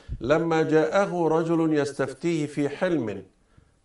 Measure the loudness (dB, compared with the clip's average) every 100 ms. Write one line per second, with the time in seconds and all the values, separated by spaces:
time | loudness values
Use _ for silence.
0 | -10 -8 0 0 2 0 2 2 2 2
1 | 0 0 0 2 0 0 2 2 0 -2
2 | -4 -4 -4 -2 -4 -2 -4 -2 -2 0
3 | -2 -6 -12 _ _ _ _ _